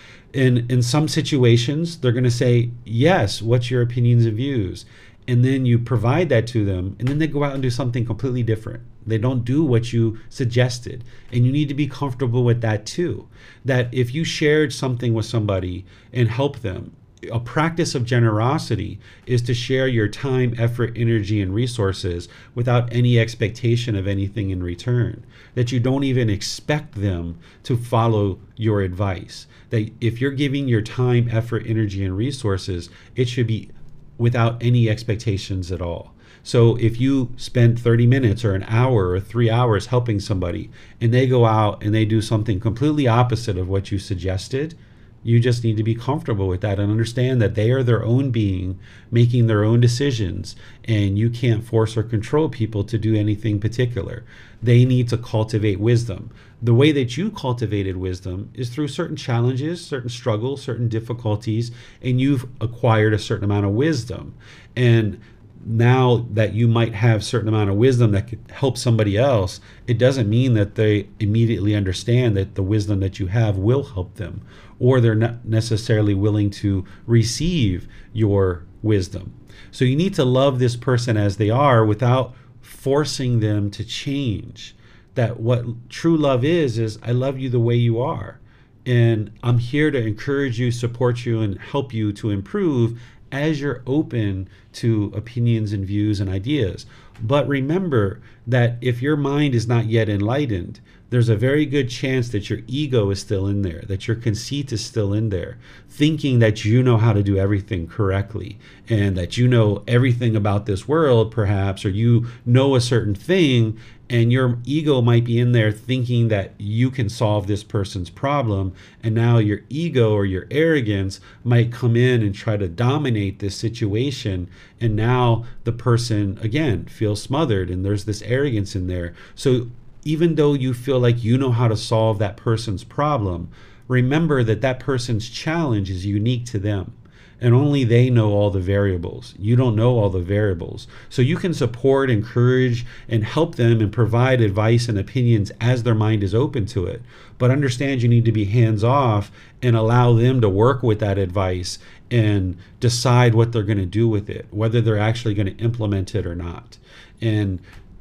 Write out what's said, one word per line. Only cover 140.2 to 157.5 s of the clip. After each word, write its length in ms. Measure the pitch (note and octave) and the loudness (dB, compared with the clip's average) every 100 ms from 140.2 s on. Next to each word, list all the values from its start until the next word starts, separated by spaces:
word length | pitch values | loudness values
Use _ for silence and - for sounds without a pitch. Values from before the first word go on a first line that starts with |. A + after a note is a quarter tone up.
variables. 640 | F2 G2+ G#2+ F#2 - - - - - | 0 0 0 -2 -6 -12 -16 -20 -6
So 140 | - | 0
you 120 | B2+ | 2
can 180 | E3+ F#3+ | 2 -2
support, 560 | D#3+ C3 - C3+ C3+ C3+ | 0 -2 0 2 4 4
encourage, 800 | A2 G2+ A#2+ B2 B2+ B2+ A#2+ - - - | 0 0 2 4 4 2 0 -6 -14 -4
and 160 | A#2 | -2
help 320 | G#2 D3+ E3 E3 | 0 0 0 2
them 240 | A#2 A2+ | 2 4
and 100 | G#2 | 2
provide 500 | G#2+ G#2+ A#2 C3 B2+ | 0 2 2 2 4
advice 480 | G#2+ F#2+ G#2+ A#2+ A#2 | 2 2 2 2 2
and 80 | G2+ | -2
opinions 540 | F#2+ C3 A#2+ A2+ F#2+ - | -2 0 2 2 0 -2
as 220 | A#2 B2+ | 0 0
their 120 | A#2 | 0
mind 280 | A2 G#2+ A2 | 2 2 0
is 140 | G2 A2 | 0 0
open 300 | D3+ B2 F#2+ | 0 -2 -4
to 200 | - F2+ | -4 -4
it. 160 | - - - - - | -8 -14 -20 -20 0
But 120 | B2 | 2
understand 500 | C3+ C#3 A#2+ C#3 C3 | 2 0 -2 -2 0
you 80 | A#2+ | 4
need 160 | A#2+ A#2 | 4 4
to 60 | |
be 120 | A2 | 0
hands-off 880 | G2+ A#2 A2 A2 A2+ C#3 B2 G#2 G2 - - - | 0 2 4 2 2 2 2 0 -2 -12 -20 -4
and 140 | B2+ | 0
allow 380 | A2+ A2 A#2+ B2 | 2 4 4 6
them 280 | A#2 B2 C3 | 6 4 4
to 80 | G#2+ | 2
work 360 | F#2+ A#2+ C3+ | 4 2 2
with 160 | A#2+ G#2+ | 0 0
that 180 | G#2 G2 | 0 0
advice 640 | F#2 F#2+ F#2 F#2 F2+ - - - - | -2 0 -2 -2 -6 -12 -16 -20 -2
and 440 | A#2+ G#2+ G2+ F#2 F2 - - | 2 2 2 -2 -6 -14 -4
decide 560 | A#2+ - B2+ B2 A#2+ | -2 0 2 4 6
what 160 | A2+ A#2 | 4 2
they're 140 | A#2+ | 0
gonna 220 | G2+ G2+ F2+ | -2 -2 -2
do 200 | G2+ A#2 | 0 0
with 240 | G#2 G2+ | 0 -4
it, 160 | - - | -12 -10
whether 280 | G#2 A2+ A#2+ | -4 0 0
they're 160 | A2 G#2 | 2 2
actually 380 | G#2+ A2+ A2 | 0 0 -2
gonna 160 | G2+ F#2+ - | -2 -4 -2
implement 560 | A2+ A#2+ G#2+ G2 F#2+ | -4 -2 -2 -2 -2
it 100 | G2+ | -4
or 120 | F2 F2 | -4 -6
not. 420 | E2+ F2 - - - - - - | -8 -12 -16 -20 -20 -20 -20 -6
And 380 | A2+ G#2+ G2+ | -2 0 0